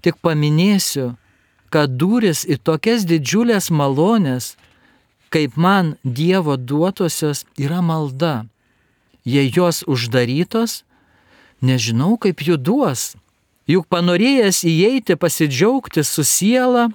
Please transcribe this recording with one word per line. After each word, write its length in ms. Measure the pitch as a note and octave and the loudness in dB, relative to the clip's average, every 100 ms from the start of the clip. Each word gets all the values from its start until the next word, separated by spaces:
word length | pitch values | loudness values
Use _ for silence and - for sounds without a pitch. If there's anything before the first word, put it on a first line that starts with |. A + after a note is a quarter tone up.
Tik 200 | F3 - | -2 -2
paminėsiu, 920 | E3+ D3+ D3 D3+ F#3+ G3 - C#3 B2 B2 _ _ _ _ _ | -2 0 0 2 2 2 0 -4 -6 -8 _ _ _ _ _
kad 280 | D#3 D3 B2+ | 0 0 0
durys 480 | E3+ A#3+ G#3+ D3+ - | 0 2 0 -2 -4
į 120 | C#3 | -2
tokias 480 | - D#3+ A3 A#3+ F3+ | -2 -2 0 -2 0
didžiulės 640 | E3 B2+ F#3+ A#3+ G#3+ - | -2 0 0 2 0 0
malonės, 840 | D#3 C#3 C3+ F3+ A3+ D#3 B2+ - - _ _ _ _ _ _ _ | 0 0 2 2 2 0 -4 -8 -16 _ _ _ _ _ _ _
kaip 280 | D#3+ C#3+ D3 | -2 -2 0
man 380 | F3 G3 E3 - | 2 2 0 -4
Dievo 540 | C3+ A#2+ E3 F#3+ D#3 C3+ | -6 -2 0 0 0 -4
duotosios, 880 | B2 D3 F3 - F3 - D#3 C#3 - - | -2 0 0 0 -4 -2 -4 -4 -10 -6
yra 240 | C#3 F3 | -4 -2
malda. 640 | E3+ D#3+ D3 C3 E3 B2+ A2 _ _ _ _ _ _ _ - | 0 -2 -4 -2 -2 -2 -8 _ _ _ _ _ _ _ -2
Jei 260 | C#3 C#3 | 0 2
jos 300 | D#3 F3 E3 - | 2 0 0 -4
uždarytos, 1000 | C3 A#2 B2+ A#2+ C3+ F3+ A3+ A3+ - _ _ _ _ _ _ _ _ | -4 0 0 0 -2 -2 -2 -4 -6 _ _ _ _ _ _ _ _
nežinau, 560 | B2+ B2+ A2 A#2 D#3+ A#3 | 0 0 0 0 0 0
kaip 240 | G3+ E3+ | 0 -2
jų 160 | D3 E3 | -2 -2
duos. 560 | C3 B3+ A3+ B2+ - - _ _ _ _ - | 0 0 0 -2 -8 -12 _ _ _ _ -2
Juk 160 | F3 E3 | -2 0
panorėjęs 760 | F3 F3 F3 A#3+ C#4 G3+ F#3 E3+ | 0 2 2 4 4 2 2 0
įeiti, 520 | D#3+ G3+ C4 - E3+ | 2 2 2 0 0
pasidžiaugti 840 | E3+ - D#3 B2+ G3+ C4 - - | 0 0 -2 2 2 2 -2 -2
su 220 | D3 - C#3+ | -2 -2 0
siela 640 | - F#3+ B3+ B3+ B3 A#3 | 0 2 2 2 2 0